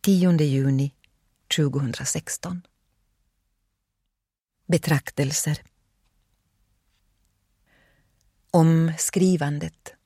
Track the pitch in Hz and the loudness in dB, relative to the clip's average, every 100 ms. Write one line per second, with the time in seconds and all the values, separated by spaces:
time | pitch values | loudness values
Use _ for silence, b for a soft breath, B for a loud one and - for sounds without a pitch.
0 | - 190 180 170 151 135 135 135 139 _ | 2 4 4 2 2 0 0 0 -2 _
1 | _ _ _ _ _ - 147 139 135 - | _ _ _ _ _ -2 -2 -2 -6 -6
2 | 135 156 - - 180 180 - _ _ _ | -8 -8 -8 -12 -10 -12 -12 _ _ _
3 | _ _ _ _ _ _ _ _ _ _ | _ _ _ _ _ _ _ _ _ _
4 | _ _ _ _ _ _ - 170 - 147 | _ _ _ _ _ _ -4 -2 0 -2
5 | - - 139 147 - 147 - _ _ _ | -2 -4 -4 -2 -4 -6 -10 _ _ _
6 | _ _ _ _ _ _ _ _ _ _ | _ _ _ _ _ _ _ _ _ _
7 | _ _ _ _ _ _ _ _ _ _ | _ _ _ _ _ _ _ _ _ _
8 | _ _ _ _ _ 175 160 165 165 160 | _ _ _ _ _ 4 6 4 2 -2
9 | - 196 185 175 147 147 160 _ - - | -4 2 2 2 -2 -4 -8 _ -20 -20